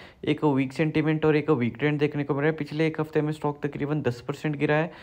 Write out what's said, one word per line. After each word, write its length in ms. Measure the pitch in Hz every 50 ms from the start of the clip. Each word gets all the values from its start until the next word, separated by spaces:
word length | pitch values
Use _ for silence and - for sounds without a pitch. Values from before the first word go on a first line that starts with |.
| - - - - -
एक 180 | 147 151 - -
वीक 300 | 151 135 131 135 131 -
सेंटीमेंट 520 | - 160 151 151 156 151 156 156 151 156
और 100 | 156 151
एक 140 | 151 - 156
वीक 260 | 156 120 120 113 110 -
ट्रेंड 200 | 143 151 151 143
देखने 240 | 151 143 - 147 139
को 100 | 143 147
मिल 80 | 139
रहा 100 | 143 156
है। 60 | 160
पिछले 300 | 156 151 - 151 151 160
एक 140 | 156 156 156
हफ्ते 200 | 156 156 - 156
में 100 | 147 156
स्टॉक 340 | 156 156 - 147 143 - -
तकरीबन 360 | 143 - - 143 139 151 151
दस 200 | 123 120 120 -
परसेंट 340 | - - 147 - - 156 147
गिरा 200 | 139 147 147 151
है, 160 | 156 165 175 - -